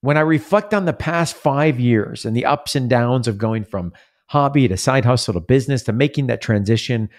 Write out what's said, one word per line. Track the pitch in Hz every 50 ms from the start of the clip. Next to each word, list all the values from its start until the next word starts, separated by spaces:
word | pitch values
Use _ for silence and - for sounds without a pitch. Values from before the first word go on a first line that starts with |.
When | - 135 147
I | 156
reflect | 156 156 160 143 - - 196 208 208 - -
on | 202 190
the | 170
past | 135 - - 156 165 170 170 147 -
five | - - 151 135 143 151 160 139 120
years | 123 120 117 107 101 - 117 113 -
and | 120 110
the | 120 -
ups | 135 143 143 - - -
and | 143 127 120
downs | 127 120 120 120 127 131 117 120
of | 104 98
going | 117 110 110 113
from | 104 - - 95 90 87 - - _ _ _ _ _ _
hobby | - 120 139 139 143 151 131
to | 104 95
side | 92 - - 131 135 107
hustle | 120 127 120 - - 101
to | 87
business | 80 - 127 135 123 143 139 123 -
to | -
making | 107 117 143 143 - - 139
that | 123 117 110
transition | - - 113 104 101 98 113 110 - - 123 113 110 98 _